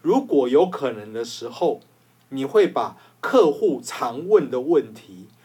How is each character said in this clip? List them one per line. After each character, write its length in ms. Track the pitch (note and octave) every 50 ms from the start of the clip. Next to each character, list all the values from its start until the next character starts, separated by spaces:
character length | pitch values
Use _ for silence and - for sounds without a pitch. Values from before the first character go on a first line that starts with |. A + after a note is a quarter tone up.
如 220 | - D#3+ A3+ C4+ C#4
果 260 | - - C#3 B2 B2
有 180 | C3 D3+ F#3
可 240 | F#3 F3+ - C#3+ B2+
能 220 | A2 G#2+ G#2 G#2+ A2
的 100 | A#2 A#2
时 240 | A2+ - - A#2
候， 320 | B2 - - F3+ D3+ - - - _ _ _ _ _ _ _ _ -
你 140 | C#3 C3+ C3+
会 240 | C#3 - G#3+ F#3+
把 300 | - - C3 A2 A2 - - - _ _ _
客 280 | - - - B3+ - -
户 300 | C#3+ - A3 F#3 C#3 B2
常 460 | B2 - - - C3 A#2+ A#2+ C3+ E3+
问 240 | F#3+ A3 F#3+ D3 B2
的 80 | B2+ B2+
问 340 | C3 D#3 E3+ C#3+ A#2+ A2 -
题， 340 | - - F#2+ F#2 F#2 - - _ _ _